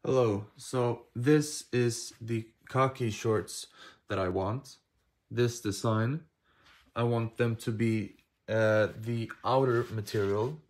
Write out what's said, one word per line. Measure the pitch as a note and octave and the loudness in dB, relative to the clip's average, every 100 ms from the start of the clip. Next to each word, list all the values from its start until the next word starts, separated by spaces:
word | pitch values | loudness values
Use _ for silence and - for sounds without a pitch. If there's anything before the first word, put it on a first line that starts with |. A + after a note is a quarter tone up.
| - | 2
Hello, | C3 A#2 G2+ G#2+ - | 4 4 2 -4 -16
so | - B2+ A#2+ - - A#2 | -6 -2 0 -2 -8 -2
this | B2 D3+ D3 - - | 4 4 2 -8 -4
is | B2 A#2+ A2+ - - | 0 0 -2 -10 -14
the | A2+ A#2 - _ - | -6 -6 -6 _ -4
khaki | C3 C3 C3 A#2 | 0 0 0 -4
shorts | G#2 A#2 G#2+ - - - - - _ _ | -2 0 0 -2 -12 -14 -20 -20 _ _
that | G2 | -4
I | F#2 | -2
want. | F#2 F#2+ B2+ - - _ _ _ _ _ | -2 -2 -4 -8 -20 _ _ _ _ _
This | A2+ A#2+ A#2+ | 0 0 0
design, | G#2 G2 A#2 A2 A2+ D#3 - _ _ _ _ - _ | -6 -2 0 2 0 -2 -8 _ _ _ _ -20 _
I | - | -2
want | A#2+ A#2 A2+ - | 0 0 -2 0
them | A#2+ A2+ | 0 0
to | - | -4
be, | A2 A2+ A2 - - _ _ - | 0 0 0 -4 -12 _ _ -2
uh, | A2 A2 G#2+ G2+ A2+ | 2 4 4 2 -2
the | A2+ A#2 A2 - | -6 -4 -6 -6
outer | C3 C3 C3 A#2 A#2+ | 0 2 4 2 0
material. | A2+ G#2 A2 G2 G2+ B2 D#3 | -6 -4 0 0 0 -2 -6